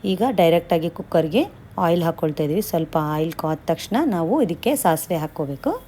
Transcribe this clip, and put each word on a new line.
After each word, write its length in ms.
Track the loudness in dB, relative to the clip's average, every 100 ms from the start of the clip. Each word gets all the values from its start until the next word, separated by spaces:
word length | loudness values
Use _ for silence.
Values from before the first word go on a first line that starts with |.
| -2
ಈಗ 120 | 0 2 4
ಡೈರೆಕ್ಟಾಗಿ 500 | 4 4 2 0 0 -6
ಕುಕ್ಕರ್ಗೆ 440 | -2 0 2 0 0 -6 -12 -2
ಆಯಿಲ್ 200 | 2 2 0
ಹಾಕ್ಕೊಳ್ತಾ 360 | 0 -2 -2
ಇದ್ದೀವಿ. 180 | -2 0 0
ಸ್ವಲ್ಪ 260 | -2 -2 -2 -2
ಆಯಿಲ್ 200 | -2 -2 -4
ಕಾದ 180 | -4 -4 -2
ತಕ್ಷಣ 260 | -4 -2 0 0
ನಾವು 220 | 0 0 2
ಇದಕ್ಕೆ 260 | 0 0 0 2
ಸಾಸಿವೆ 340 | 2 0 0 -4
ಹಾಕ್ಕೋಬೇಕು. 480 | -4 -6 -6 -4 -4 -4